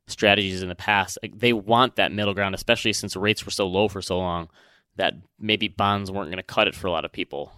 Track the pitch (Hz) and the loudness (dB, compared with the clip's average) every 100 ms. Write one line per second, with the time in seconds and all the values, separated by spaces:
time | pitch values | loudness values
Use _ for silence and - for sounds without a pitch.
0 | - - 104 101 95 92 92 87 - 101 | -12 2 4 4 2 -2 -6 -6 0 2
1 | 92 - - 104 120 113 98 117 127 - | 0 -6 -12 0 2 2 4 4 4 2
2 | 82 104 104 98 98 95 - 117 110 - | 0 0 -2 0 -2 -2 0 0 0 -2
3 | 101 95 104 107 - - 95 95 104 95 | -4 -2 0 0 -2 -2 0 2 2 0
4 | - 92 90 85 80 _ _ _ _ - | -4 -2 -2 -4 -8 _ _ _ _ -2
5 | 90 - - - 107 107 107 - 101 101 | -2 -2 -14 -8 -2 0 0 0 0 0
6 | 95 98 80 92 - - 104 - 95 82 | -4 -8 -8 -10 -6 0 0 0 -4 -4
7 | 76 95 - 71 73 | -6 -8 -8 -8 -12